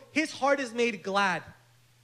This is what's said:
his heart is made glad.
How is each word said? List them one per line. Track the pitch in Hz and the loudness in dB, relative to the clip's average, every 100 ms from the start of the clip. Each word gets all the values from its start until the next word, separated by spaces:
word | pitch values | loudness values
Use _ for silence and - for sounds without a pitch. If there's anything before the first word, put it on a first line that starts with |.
| - | -6
his | 285 311 | -2 -2
heart | - 269 285 | 0 2 2
is | 254 | 0
made | 233 240 208 | -2 -2 -2
glad. | 190 196 196 160 - - _ _ _ _ | -2 2 2 0 -6 -18 _ _ _ _